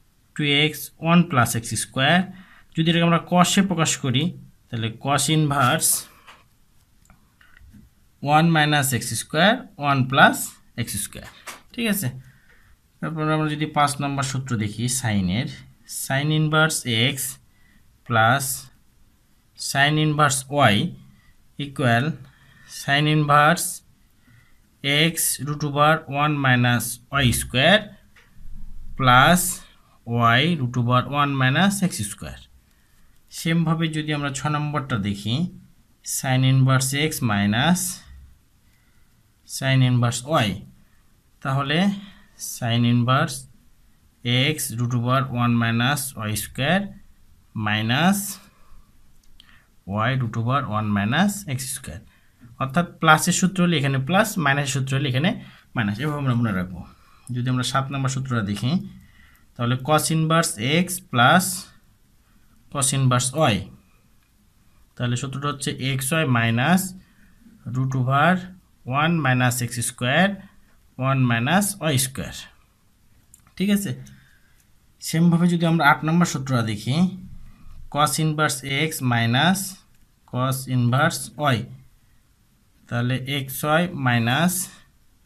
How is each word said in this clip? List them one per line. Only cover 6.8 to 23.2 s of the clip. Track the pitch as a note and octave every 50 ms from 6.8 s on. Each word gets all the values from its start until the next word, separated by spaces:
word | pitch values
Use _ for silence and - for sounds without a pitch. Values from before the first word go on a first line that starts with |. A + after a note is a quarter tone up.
| _ _ _ _ _ _ _ _ _ _ _ _ _ _ - - - - - - - _ _ _ _ _ _ _
ওয়ান | - C#3+ D3+ D#3 E3 E3 E3
minus | D#3 D3 D3+ D3 D3 C3+ C3+ B2+
এক্স | A2 - - A#2+ -
স্কয়ার, | - - - D#3 F3 G#3 B3 C4 - - - -
ওয়ান | C#3+ C#3+ C#3 C3+ B2+ C3
plus | C3+ D3 F3 A#3 C#4+ - - - - - _ _ _ -
এক্স | A2+ - - F#2+ -
স্কয়ার। | - - - - - - - - - - - - _ -
ঠিক | B3 A#3 A3 G3+
আছে, | G3 - A#2+ - - - - - _ _ _ _ _ _ _ _ _ _ _ _ _
তারপর | - D3+ D#3+ D#3 D#3 D#3 D#3
আমরা | D#3 D#3 D3+ D3+
যদি | D3+ D#3 D3+ -
পাঁচ | D3 D3 C#3 C3+ -
নম্বর | C#3+ C#3 C#3 C#3 C3 -
সূত্র | - C3 - - A#2+ G#2
দেখি | A2 G#2 - - A#2 B2 - -
সাইনের, | - A2+ G#2 G2+ F#2 F2+ F#2 A#2 C3+ - - - - - - _ _ - - -
sin | - - C3+ C3+ C#3+ D#3 D#3 D#3
inverse | D#3 D3+ D#3 D#3 D#3 D#3+ D#3 - - - A2+ A2 A#2 C#3 C#3
x | - - - - - _ _ _ _ _ _ _ _ _ _ _ _ _
plus | - A#2 A2 A2 A2+ B2+ C#3 C3+ C3+ - - - - - _ _ _ _ _ _ _ _ _ _ _ _ _ _ _ _ - - -
sin | - C#3 C#3 D3 D3+ D#3 D#3
inverse | D#3 D3+ D3 D3+ C#3 C3+ - - - C#3+ C#3+ C3+ A2
y | G2+ G#2+ D#3 F3+ - - - - - _ _ - - _ _ _ _ - C#3+
equal | C#3+ C3+ D3 C#3 A#2+ A#2 A#2 C3+ E3 D#3+ - - - - _ _ - - - - - - -
sin | - - C#3 C#3+ D3+ D3+ D3+
inverse | D#3